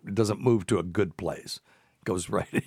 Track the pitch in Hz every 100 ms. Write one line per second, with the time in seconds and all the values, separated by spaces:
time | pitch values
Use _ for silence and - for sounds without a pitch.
0 | - 101 107 107 127 113 90 98 87 87
1 | 95 - 82 69 - - - _ _ _
2 | - 92 87 101 - -